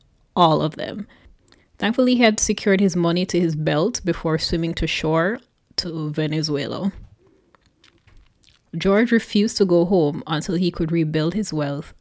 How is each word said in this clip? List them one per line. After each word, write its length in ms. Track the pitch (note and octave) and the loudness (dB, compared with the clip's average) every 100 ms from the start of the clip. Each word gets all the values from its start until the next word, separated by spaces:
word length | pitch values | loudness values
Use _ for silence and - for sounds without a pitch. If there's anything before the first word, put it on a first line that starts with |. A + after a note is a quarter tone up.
| _ _ _ | _ _ _
all 280 | - E3+ D3+ | 2 4 4
of 120 | D#3 | 0
them. 320 | - - - G3 - - _ _ _ _ _ | -4 -10 -10 -14 -18 -20 _ _ _ _ _
Thankfully, 380 | G3+ A#3+ B3+ B3 | -2 2 2 4
he 60 | |
had 180 | A3+ G#3+ | 4 4
secured 400 | - G#3 G#3+ F#3+ | 0 0 2 2
his 160 | G3+ E3+ | 2 2
money 280 | E3+ F3 F3+ | 0 0 0
to 120 | F3 | 0
his 160 | E3+ | 0
belt 460 | D#3 D#3 D3+ G3+ - | 0 0 0 0 -2
before 320 | F3+ E3 E3 D#3 | -4 -2 -2 -2
swimming 380 | - F3 E3 | -2 -2 -2
to 140 | E3 D#3+ | -4 -4
shore 500 | - D#3 D#3+ F3+ A#3 - _ _ - | -2 -2 0 0 -4 -10 _ _ -10
to 340 | F3 D#3+ D3+ | -8 -6 -6
Venezuela. 800 | D3+ D#3 D#3 D#3 C#3+ - - G3 - - _ _ _ _ _ _ _ _ _ _ - _ _ _ _ _ E3+ | -4 -2 -2 -2 -4 -4 -4 -4 -6 -14 _ _ _ _ _ _ _ _ _ _ -20 _ _ _ _ _ -4
George 360 | F#3+ G3+ A#3 | 2 2 4
refused 440 | A#3 - G#3 A3 - | 2 2 0 0 2
to 60 | |
go 200 | F#3+ F3 | 4 4
home 400 | F3 G3 D3 D3 - | 4 4 2 0 -4
until 300 | D#3 D#3 F3 | -4 -2 -2
he 160 | F3+ | -2
could 180 | - D#3+ | -2 -2
rebuild 440 | E3+ D#3 D3+ D#3+ | 0 0 0 -2
his 180 | F#3+ G3+ | -2 -4
wealth 420 | D#3 C#3+ C#3+ - - | -4 -4 -6 -10 -8